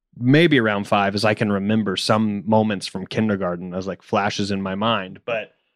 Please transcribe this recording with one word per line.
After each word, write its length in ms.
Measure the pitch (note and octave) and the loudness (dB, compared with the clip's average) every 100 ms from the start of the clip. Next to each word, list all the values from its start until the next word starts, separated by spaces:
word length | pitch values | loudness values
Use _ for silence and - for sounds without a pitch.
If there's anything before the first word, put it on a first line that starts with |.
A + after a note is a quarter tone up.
| _ - | _ -4
maybe 420 | B2 D3 E3+ C#3 | 4 6 6 4
around 280 | A2 G2+ G2+ | 4 0 0
five 280 | G#2 G2 G2+ | 2 2 2
as 80 | |
I 100 | G#2+ | 0
can 180 | G#2+ G#2+ | 0 0
remember 440 | G2+ G2 A2 G2+ F#2 | 0 0 0 0 -4
some 480 | - G#2+ G#2+ G2+ F#2+ | 0 0 0 -4 0
moments 400 | A2 A2 G2 - | 2 2 -2 -6
from 180 | G2 F#2 | -10 -6
kindergarten 680 | A#2+ A2 G2 F#2 F2 F2+ | -2 0 0 -2 -4 -8
as, 140 | F#2 F#2+ | -8 -8
like, 140 | F2+ | -10
flashes 500 | - G#2 G2+ - G2+ | -4 -2 0 -2 -4
in 100 | G2 | -2
my 140 | F#2+ G2 | -4 -2
mind. 460 | A2+ G#2+ F#2 - - | -2 -2 -4 -12 -8
But, 260 | A2+ G2+ _ _ | -8 -8 _ _